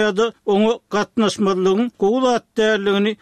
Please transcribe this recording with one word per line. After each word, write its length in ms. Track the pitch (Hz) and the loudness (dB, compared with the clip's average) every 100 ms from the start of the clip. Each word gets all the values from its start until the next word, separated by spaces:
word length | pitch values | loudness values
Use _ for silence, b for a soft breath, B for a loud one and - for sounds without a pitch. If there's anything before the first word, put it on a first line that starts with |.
ýa-da 320 | 214 196 233 - - | 0 0 -4 -4 -2
oňa 260 | 202 220 233 - | 0 2 -2 -4
gatnaşmalygyň 1000 | 208 - - 208 214 196 185 190 196 240 - | -4 -4 -2 -2 0 -2 0 0 0 -2 -2
gowy 200 | 196 254 254 | 0 2 0
zat 180 | 233 - - | 0 -4 -2
därligini 600 | 220 214 202 196 208 208 | 0 0 0 0 0 -4